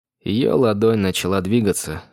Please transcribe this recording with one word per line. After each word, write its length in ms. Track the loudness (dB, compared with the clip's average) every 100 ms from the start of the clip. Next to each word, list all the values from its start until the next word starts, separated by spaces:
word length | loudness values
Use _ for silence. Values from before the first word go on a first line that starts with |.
| _ _
Ее 320 | -4 -2 0 2
ладонь 420 | 2 2 2 2
начала 420 | 0 -2 -2 -2
двигаться, 640 | 0 0 0 -2 -4 -10 -12